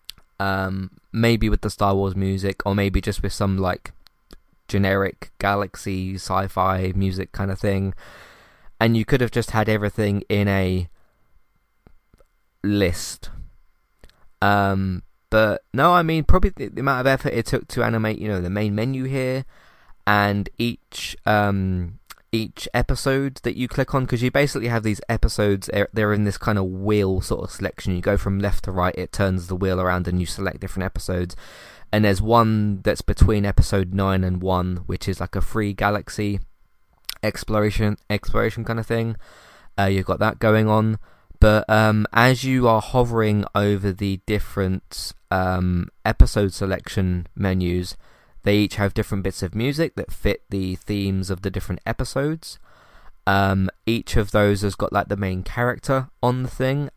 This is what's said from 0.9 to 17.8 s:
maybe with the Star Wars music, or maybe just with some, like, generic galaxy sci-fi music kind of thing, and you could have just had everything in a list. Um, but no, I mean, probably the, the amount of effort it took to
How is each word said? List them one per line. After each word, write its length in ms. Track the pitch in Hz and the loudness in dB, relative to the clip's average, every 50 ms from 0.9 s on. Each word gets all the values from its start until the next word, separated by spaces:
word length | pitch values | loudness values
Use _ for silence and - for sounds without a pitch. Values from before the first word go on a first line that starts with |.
| - _ _ _ - | -12 _ _ _ -2
maybe 360 | 113 113 117 117 110 110 107 | 2 2 4 4 2 2 2
with 120 | 104 - | 0 0
the 100 | - 107 | 0 -4
Star 240 | - - 104 101 98 | -2 0 0 2 2
Wars 220 | 98 98 98 92 | 2 0 0 -2
music, 500 | 95 95 95 98 95 95 98 98 - - | -2 -2 0 -2 -2 -2 -4 -4 -4 -2
or 80 | 104 98 | 0 0
maybe 260 | 101 98 98 95 101 | 2 2 2 0 0
just 220 | 92 - 101 - - | -2 -2 -4 -4 -4
with 100 | 98 - | -4 -2
some, 240 | - 107 98 95 | -2 0 0 0
like, 360 | 95 95 90 92 - - - - - - - _ _ _ _ - - _ _ _ _ _ - | 0 0 -2 -2 -4 -8 -14 -20 -20 -20 -20 _ _ _ _ -20 -20 _ _ _ _ _ -4
generic 640 | - 101 98 95 95 98 98 95 - - - - - _ | -2 0 2 2 2 2 0 0 -4 -8 -14 -20 -10 _
galaxy 800 | - 98 101 101 101 92 - - - 104 95 95 92 95 95 | -2 0 0 0 -2 -4 -8 -10 -8 -6 -6 -4 -6 -6 -8
sci-fi 760 | 92 - - 92 95 98 98 - 95 92 95 95 95 95 92 92 | -8 -6 -2 -2 -2 -2 -2 -2 0 0 2 0 0 -2 -2 -2
music 340 | 95 98 95 92 95 95 - | 0 0 0 -2 -4 -6 -8
kind 200 | - - 98 98 | -6 -6 -4 -4
of 100 | 95 95 | -4 -2
thing, 340 | - 104 98 98 95 95 92 - - - - - - - - - - - _ _ - - - - | -2 -2 0 0 -2 -4 -6 -8 -12 -18 -20 -20 -20 -20 -20 -20 -20 -20 _ _ -20 -20 -4 0
and 160 | 113 113 117 | 2 2 2
you 80 | 113 110 | 2 2
could 160 | - - 135 | 2 2 2
have 100 | 127 113 | 2 0
just 220 | - 127 113 - - | 0 -2 -2 0 -2
had 160 | 110 107 107 | 0 2 2
everything 560 | 107 104 104 104 - - 107 104 101 101 - - | 2 0 0 -2 -2 0 0 0 0 -2 -2 0
in 200 | 104 101 104 101 | 0 2 2 2
a 400 | 98 95 95 92 92 92 87 - - - - _ _ _ _ _ _ - _ _ _ _ _ _ _ _ _ - - - _ _ _ _ _ _ _ _ _ _ _ _ - | 2 2 2 0 0 -2 -4 -6 -10 -16 -20 _ _ _ _ _ _ -20 _ _ _ _ _ _ _ _ _ -20 -20 -20 _ _ _ _ _ _ _ _ _ _ _ _ -2
list. 680 | 101 104 101 98 85 82 - - - - - - - - - - - - - _ _ _ _ _ _ _ _ - - _ _ - - - _ - | 0 2 2 2 2 0 -2 -6 -10 -12 -12 -12 -12 -12 -12 -14 -16 -18 -20 _ _ _ _ _ _ _ _ -20 -20 _ _ -20 -20 -8 _ 0
Um, 640 | 101 101 101 101 98 98 98 98 95 92 87 - - _ _ _ _ | 2 4 4 2 2 0 0 0 -2 -2 -4 -8 -12 _ _ _ _
but 320 | - 110 110 107 98 - - _ - | 2 4 4 4 2 -2 -6 _ -2
no, 200 | 117 139 170 175 | 2 4 4 4
I 100 | 175 170 | 4 4
mean, 220 | 160 160 160 151 | 2 0 4 8
probably 260 | - - 185 - 190 | 8 8 8 8 4
the, 180 | - - 131 101 | 2 -2 -10 -10
the 120 | - - | -8 -4
amount 200 | 127 139 135 127 | -2 -2 0 2
of 60 | 127 | 2
effort 260 | 135 135 131 - 147 - | 2 2 2 0 -2 -2
it 120 | 113 113 | -2 -2
took 220 | - - 131 - - | -2 -4 -4 -4 -4
to 160 | - 123 | -4 -2